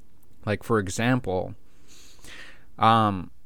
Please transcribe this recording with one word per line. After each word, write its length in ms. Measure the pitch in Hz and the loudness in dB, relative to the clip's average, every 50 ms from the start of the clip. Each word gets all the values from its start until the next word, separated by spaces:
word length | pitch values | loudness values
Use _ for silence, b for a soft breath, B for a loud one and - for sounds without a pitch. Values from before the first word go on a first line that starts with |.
| - - - - - - - - - 110 | -12 -12 -12 -12 -12 -12 -12 -8 -2 -2
Like, 160 | 104 98 - | -2 -2 2
for 160 | - 117 107 | 2 2 2
example, 720 | 98 87 - - 113 123 123 - - 95 92 92 90 101 107 - - B B B B B B B B B B B B B B B B B B B B B B - | 2 2 -2 0 2 4 4 4 2 0 0 0 -2 -2 -8 -10 -10 B B B B B B B B B B B B B B B B B B B B B B 4
um, 500 | 113 113 113 113 110 107 98 92 85 - - - - | 6 8 8 8 6 6 4 2 -2 -6 -10 -12 -12